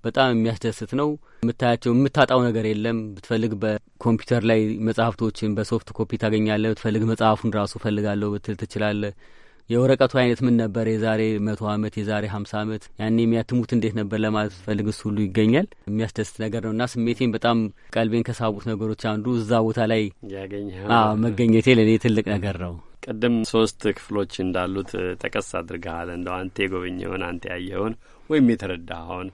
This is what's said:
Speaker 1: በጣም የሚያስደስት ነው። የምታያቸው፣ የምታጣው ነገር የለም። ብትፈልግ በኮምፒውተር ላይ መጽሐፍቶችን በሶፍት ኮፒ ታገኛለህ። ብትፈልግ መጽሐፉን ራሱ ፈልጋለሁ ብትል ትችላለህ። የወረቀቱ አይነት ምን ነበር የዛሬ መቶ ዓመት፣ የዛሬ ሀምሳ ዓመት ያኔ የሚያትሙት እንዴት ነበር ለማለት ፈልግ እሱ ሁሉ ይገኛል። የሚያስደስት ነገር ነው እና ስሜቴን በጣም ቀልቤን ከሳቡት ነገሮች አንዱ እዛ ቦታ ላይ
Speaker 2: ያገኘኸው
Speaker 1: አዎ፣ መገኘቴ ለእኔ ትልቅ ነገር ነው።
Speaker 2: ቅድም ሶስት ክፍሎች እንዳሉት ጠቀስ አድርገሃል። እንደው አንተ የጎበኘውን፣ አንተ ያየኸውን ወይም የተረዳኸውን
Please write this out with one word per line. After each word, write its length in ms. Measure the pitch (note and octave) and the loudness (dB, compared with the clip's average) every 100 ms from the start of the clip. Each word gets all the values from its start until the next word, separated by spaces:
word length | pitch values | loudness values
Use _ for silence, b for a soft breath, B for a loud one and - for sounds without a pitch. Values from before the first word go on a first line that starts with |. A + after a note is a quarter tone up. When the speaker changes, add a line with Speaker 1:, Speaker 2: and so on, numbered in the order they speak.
Speaker 1:
በጣም 260 | A#2 B2+ C3 | -2 2 4
የሚያስደስት 640 | A#2 A2+ G#2+ A#2 G#2+ A2 C3 | 4 2 0 -4 -4 -6 -2
ነው። 140 | D3+ D3+ b b | -2 -4 b b
የምታያቸው፣ 540 | A#2 - B2 A#2 B2 | -4 0 2 2 2
የምታጣው 480 | A#2+ C#3 D3+ C3+ B2+ | 4 4 4 6 6
ነገር 220 | B2 A2+ A2 | 4 0 0
የለም። 320 | G#2+ A2 A#2 G#2+ | 0 -2 -2 -6
ብትፈልግ 440 | G2 - A2+ A2+ G#2 | -12 -4 -2 0 -2
በኮምፒውተር 840 | A2 G#2+ - _ A#2+ A#2 - A#2+ | -2 -2 -6 _ 0 0 2 0
ላይ 180 | A2 A2+ G#2+ G#2+ | 4 4 2 0
መጽሐፍቶችን 720 | A2 A2+ A#2 G2+ A2+ - G#2+ G#2 | -2 2 0 0 -2 -2 -2 -2
በሶፍት 340 | G#2+ A2+ - | -2 -4 -4
ኮፒ 180 | - G#2+ A2 | -6 -4 -2
ታገኛለህ። 540 | A2 G#2+ G#2+ G#2+ A2 | 0 2 2 2 0
ብትፈልግ 320 | A2 A2+ G#2+ A2+ | 0 -2 0 0
መጽሐፉን 480 | A2+ A2 G#2+ A#2 | 2 2 2 0
ራሱ 200 | G#2 G2+ - | -2 -2 -4
ፈልጋለሁ 500 | A2+ G#2 G#2 G2+ G#2 | -2 -2 0 -2 -2
ብትል 260 | G#2 - G2+ | -4 -6 -8
ትችላለህ። 560 | - - G#2+ G#2 G#2 - b b b b - | -6 -2 -2 -2 -4 -8 b b b b -2
የወረቀቱ 440 | A#2 C3 C3 C3 C3+ | 2 4 4 4 4
አይነት 240 | B2 A#2 | 2 2
ምን 140 | C3 A#2 | 2 2
ነበር 280 | A2+ A2+ A2 | 2 0 0
የዛሬ 340 | A2 A2 A2 A2 G#2+ | 0 0 2 0 0
መቶ 220 | G#2 G#2 G#2+ | -2 -2 -2
ዓመት፣ 260 | G#2 G#2+ - | -2 -2 -4
የዛሬ 300 | G#2 G#2+ G#2 | -2 -2 -2
ሀምሳ 240 | G#2 G2+ G#2+ | -6 -6 -6
ዓመት 260 | G#2+ A2 - - | -4 -6 -10 -6
ያኔ 200 | A2 A2+ | 0 2
የሚያትሙት 520 | A2+ A#2 A2+ B2 A2+ | 4 2 0 -2 0
እንዴት 220 | A#2+ A2 G#2+ | 0 0 -2
ነበር 240 | G#2 G#2+ | -2 0
ለማለት 340 | A2 G#2+ G#2+ - | 0 0 -2 -6
ፈልግ 300 | - G#2 G#2 | -4 -2 -2
እሱ 140 | - | -4
ሁሉ 160 | A2 G#2 | -4 -2
ይገኛል። 480 | G2+ G2+ G#2+ C3 G3+ - - | 0 2 4 4 0 -8 -6
የሚያስደስት 500 | G#2+ A2 - G#2+ - | -4 -4 -4 -6 -6
ነገር 220 | A2 A2+ | -6 -4
ነው 80 | A2+ | -4
እና 140 | A2 B2 | -2 -2
ስሜቴን 460 | A#2+ A#2 A#2 B2+ | -2 -2 0 0
በጣም 240 | A2 A#2+ A#2 G#2+ - b | 2 2 2 0 -6 b
ቀልቤን 340 | A#2 A2+ A#2 A2+ | -2 0 0 -2
ከሳቡት 400 | A#2 A2+ G2+ G2 | -2 -2 -2 -6
ነገሮች 380 | G#2+ A2 A2 A2+ | -4 -4 -4 -4
አንዱ 200 | G#2+ A2+ | -2 -2
እዛ 180 | A#2+ G#2+ A#2 | -2 2 2
ቦታ 180 | A2 A2 A2 | 2 0 0
ላይ 160 | A2+ G#2 - G#2 | 0 -2 -6 -14
Speaker 2:
ያገኘኸው 580 | G2 F#2+ G2+ G2+ F#2 G2+ | -12 -10 -8 -8 -8 2
Speaker 1:
አዎ፣ 200 | A#2 G#2+ G#2+ | 4 4 2
መገኘቴ 540 | A#2 G#2+ A#2+ A2+ C3 A#2+ | 0 2 6 6 8 6
ለእኔ 160 | A2 A2+ | 8 6
ትልቅ 260 | A#2+ G#2+ G#2 | 4 2 0
ነገር 300 | G#2 G2+ F2 | -2 -2 -4
ነው። 140 | F2+ E2 - - | -8 -10 -16 -18
Speaker 2:
ቅድም 340 | - A2+ A#2+ A#2 A2 | -10 -2 2 2 2
ሶስት 360 | A2+ A2 - A2 | 2 2 0 -2
ክፍሎች 400 | G2 - G#2 F#2+ - | -2 -4 -4 -4 -4
እንዳሉት 500 | F#2 F2+ F2+ F#2+ F#2+ F#2+ F2+ F#2 | -2 -2 -2 -4 -6 -6 -6 -4
ጠቀስ 320 | - - - F2 | -4 -4 -4 -8
አድርገሃል። 540 | E2+ F2 F2 E2 F2 | -8 -10 -8 -8 -8
እንደው 240 | F2 F2+ | -8 -6
አንተ 240 | F#2 F#2 - | -6 -8 -4
የጎበኘውን፣ 640 | F#2+ F#2 F2+ F2+ F2+ F#2 | -2 -2 -6 -6 -6 -6
አንተ 200 | F2 F2 - | -6 -8 -8
ያየኸውን 460 | F2 F2+ F#2+ G#2+ A#2 b b - | -8 -8 -4 -4 -6 b b -2
ወይም 180 | D#3 B2 | 4 4
የተረዳኸውን 840 | A2+ G2 F2+ E2+ F2 E2+ F2+ F#2 | 2 -4 -8 -10 -12 -10 -10 -10